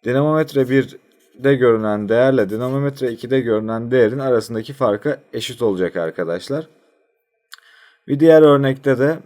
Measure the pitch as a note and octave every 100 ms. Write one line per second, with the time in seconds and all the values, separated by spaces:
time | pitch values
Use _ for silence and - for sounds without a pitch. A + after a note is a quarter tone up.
0 | A2+ C3 D3+ D#3 D3+ C#3+ B2+ C3+ A#2+ -
1 | _ _ _ - C3+ C3+ B2 A2 G#2+ G#2
2 | G2+ A2+ C3 C3 G2 A2 B2+ C3+ C#3+ C#3
3 | B2+ A#2 A#2+ C3+ A#2 A2 A2 A2+ A#2 B2+
4 | A2 C3 C3+ B2 G#2+ A2+ A2 C#3 B2 G2+
5 | D3 C#3 _ A#2 - A2+ A#2 F#2 F2 -
6 | A2+ - E2 E2+ - C#3+ D#3 _ _ _
7 | _ _ _ _ _ - _ _ _ _
8 | - C#3+ D#3+ D#3 D3+ C#3+ C3+ C3+ C#3 B2
9 | C#3 F3+